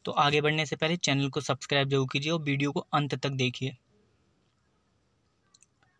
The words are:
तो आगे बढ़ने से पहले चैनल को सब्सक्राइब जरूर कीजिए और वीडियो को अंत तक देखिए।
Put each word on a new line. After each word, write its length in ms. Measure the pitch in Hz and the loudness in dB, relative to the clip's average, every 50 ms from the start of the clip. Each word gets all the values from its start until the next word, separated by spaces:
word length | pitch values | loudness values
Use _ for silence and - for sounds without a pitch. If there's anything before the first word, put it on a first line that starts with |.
| - | -8
तो 60 | - | -2
आगे 300 | - - 151 147 143 151 | 0 2 4 4 4 4
बढ़ने 240 | 147 151 151 156 156 | 4 2 2 2 0
से 100 | 139 160 | -2 -2
पहले 220 | 147 160 156 170 | -2 0 0 0
चैनल 320 | 175 - - 139 139 139 139 | 0 0 2 2 2 2 0
को 120 | 135 151 | -2 -2
सब्सक्राइब 480 | 135 - 135 - - - 147 143 139 135 | -2 -2 -4 -4 -2 0 0 2 2 2
जरूर 180 | 139 139 135 131 | 2 2 2 0
कीजिए 200 | - 143 143 160 | -2 -4 -2 -2
और 100 | 170 165 | -2 -2
वीडियो 300 | 151 143 139 139 143 143 | 0 -2 0 0 0 0
को 80 | 139 - | -2 -4
अंत 360 | - - - 147 147 139 147 | -4 -2 0 0 0 0 -2
तक 140 | 135 - 143 | -4 -4 -4
देखिए। 480 | 139 131 127 127 123 - 131 131 127 - _ _ _ _ _ _ _ _ _ _ _ _ _ _ _ _ _ _ _ _ _ _ _ _ _ _ _ _ _ _ _ _ _ _ _ _ _ _ _ _ _ _ _ _ | -2 -2 -2 -2 -2 -4 -8 -8 -8 -10 _ _ _ _ _ _ _ _ _ _ _ _ _ _ _ _ _ _ _ _ _ _ _ _ _ _ _ _ _ _ _ _ _ _ _ _ _ _ _ _ _ _ _ _